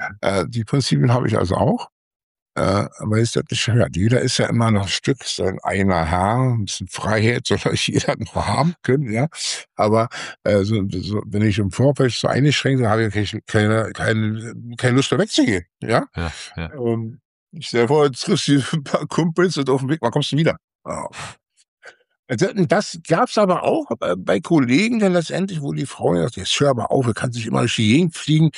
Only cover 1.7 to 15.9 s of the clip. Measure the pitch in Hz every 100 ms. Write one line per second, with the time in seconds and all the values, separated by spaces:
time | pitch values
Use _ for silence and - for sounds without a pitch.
1.7 | 240 - _ _ _ _ _ _ - 80
2.7 | 101 67 - 104 107 117 - - 123 -
3.7 | 117 92 82 110 123 127 - 107 117 113
4.7 | 101 95 - - 139 - - 95 104 -
5.7 | 98 98 87 80 87 98 120 131 113 98
6.7 | - 95 - 95 110 110 123 - 101 -
7.7 | - - - - - - - - 107 165
8.7 | - - 143 127 113 151 - - - -
9.7 | - 107 113 117 - - - - 101 101
10.7 | 110 98 95 90 104 104 104 107 101 98
11.7 | - 139 139 131 - - 117 147 - 131
12.7 | 135 117 110 110 104 98 110 - 107 104
13.7 | 110 95 - - 110 107 110 113 113 117
14.7 | 120 127 127 - 131 - - 262 92 -
15.7 | _ -